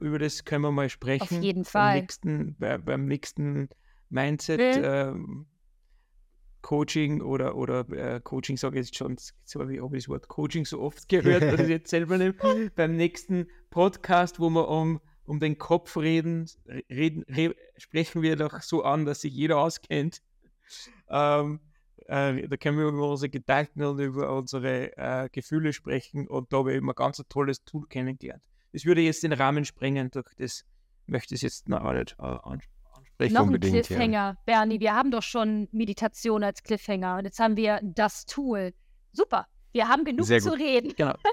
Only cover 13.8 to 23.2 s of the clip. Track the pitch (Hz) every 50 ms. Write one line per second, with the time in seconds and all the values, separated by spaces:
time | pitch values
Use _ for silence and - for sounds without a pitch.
13.8 | 180 196 190 - - - 180 175 180 170 - - 170 165 160 165 160 - 156 160
14.8 | 160 165 160 151 _ _ _ _ - - 151 147 156 156 147 - - - 165 170
15.8 | 170 - - 170 156 160 165 165 156 170 165 165 165 160 - _ _ - 123 131
16.8 | - - 123 131 156 165 156 160 - - 131 147 160 165 - _ - - _ -
17.8 | - - - 160 165 - - 170 160 160 160 147 151 147 - - - - 165 156
18.8 | - 139 143 156 151 147 143 - - 147 131 131 151 156 160 143 147 165 - -
19.8 | - - 160 147 139 170 - - _ _ _ _ _ _ _ _ _ - - -
20.8 | - - - _ _ - - 143 147 147 147 147 147 147 151 151 _ _ _ _
21.8 | _ _ _ - - - 143 139 139 139 127 131 - - 139 - - 147 147 151
22.8 | 156 151 147 143 147 143 143 135